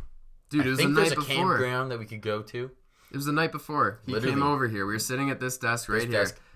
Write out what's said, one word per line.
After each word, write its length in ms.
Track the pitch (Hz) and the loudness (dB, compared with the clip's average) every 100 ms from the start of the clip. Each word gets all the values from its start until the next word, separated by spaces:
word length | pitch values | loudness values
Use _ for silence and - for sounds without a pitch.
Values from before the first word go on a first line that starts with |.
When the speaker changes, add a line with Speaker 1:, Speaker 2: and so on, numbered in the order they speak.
| - - - - _ | -12 -14 -20 -20 _
Speaker 1:
Dude, 140 | 147 | 0
Speaker 2:
I 40 | 131 | 2
Speaker 1:
it 40 | |
was 80 | 131 | 4
Speaker 2:
think 120 | 160 | 4
Speaker 1:
the 60 | 147 | 6
Speaker 2:
there's 100 | 131 | 4
Speaker 1:
night 80 | - | 2
Speaker 2:
a 20 | |
Speaker 1:
before. 140 | - - | 0 0
Speaker 2:
campground 540 | - 147 127 127 131 | 2 2 2 0 -2
that 80 | 117 | -6
we 60 | 107 | -8
could 140 | 110 | -8
go 200 | 110 107 | -4 -4
to. 280 | 107 120 127 - _ _ - | -4 -8 -10 -12 _ _ -10
Speaker 1:
It 60 | 139 | -6
was 100 | 143 | 0
the 60 | |
night 200 | 151 160 | 0 0
before. 480 | 156 - 147 135 - - | -2 -4 0 0 0 -4
He 60 | |
Speaker 2:
Literally. 220 | 120 127 | -2 0
Speaker 1:
came 80 | 135 | 2
over 260 | 143 143 123 | 2 2 0
here. 180 | 107 98 | 0 -2
We 60 | |
were 40 | 107 | -2
sitting 320 | - 131 139 | -2 -2 -2
at 100 | - | -2
this 180 | 127 - | -4 -2
desk 300 | 117 120 - | -2 -2 0
right 80 | 110 | 0
Speaker 2:
This 80 | |
Speaker 1:
here. 80 | 120 | 2
Speaker 2:
desk, 280 | 110 98 - - | 2 0 -2 -16